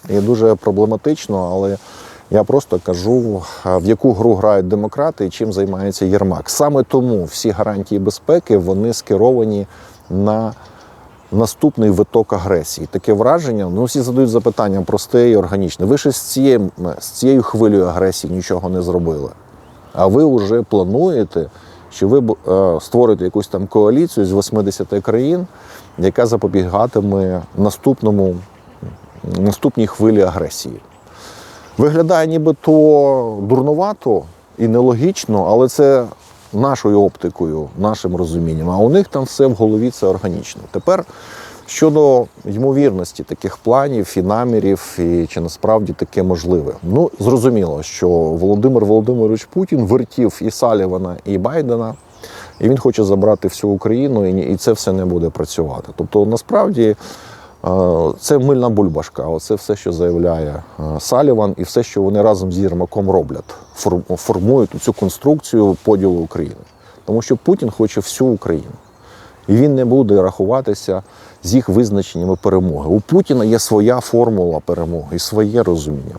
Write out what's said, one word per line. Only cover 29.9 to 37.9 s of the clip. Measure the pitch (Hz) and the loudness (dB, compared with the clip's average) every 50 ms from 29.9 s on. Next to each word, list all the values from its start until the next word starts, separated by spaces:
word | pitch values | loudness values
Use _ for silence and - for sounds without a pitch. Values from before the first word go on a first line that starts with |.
| - - 107 110 110 104 95 | -2 0 2 4 4 4 2
агресії. | 92 85 92 82 78 - - - 65 58 52 - - _ _ _ - - - - - - - - - - - - - - - | 2 0 -2 -6 -6 -8 -10 -12 -12 -14 -14 -18 -20 _ _ _ -20 -20 -20 -20 -20 -20 -20 -20 -20 -20 -20 -20 -8 -2 0
Виглядає | 120 151 151 165 170 160 185 160 160 | 2 2 4 2 2 2 2 2 2
нібито | 160 160 160 151 160 156 - - - 156 156 151 156 151 147 143 139 135 131 120 113 110 101 101 | 0 0 0 0 0 0 0 2 4 4 6 6 6 6 6 6 4 2 2 0 -4 -6 -6 -2
дурнувато | 101 123 147 135 147 151 151 185 202 214 - - 135 110 90 - 82 - _ _ _ _ - | 0 0 2 2 0 0 0 -2 -4 -4 -4 -2 -2 0 0 -2 -6 -12 _ _ _ _ -4
і | 113 113 | -2 0
нелогічно, | 113 120 123 127 123 113 139 175 196 - - - 110 101 92 | 2 4 4 4 2 2 0 0 -2 -2 -4 -2 -2 0 2
але | 85 104 117 127 131 | 2 4 4 4 2
це | - - 147 139 139 131 120 107 - - - - - - - - - | 2 4 4 4 4 4 0 -2 -8 -18 -20 -20 -20 -20 -18 -8 -4
нашою | 104 120 139 139 120 - 107 104 101 101 | -2 0 0 0 0 0 2 4 4 4
оптикою, | 95 - - - 87 82 - 87 80 76 78 76 67 - - | 2 0 -4 -6 -8 -6 -4 -4 -4 -4 -6 -8 -8 -6 -4
нашим | 95 107 | -4 -2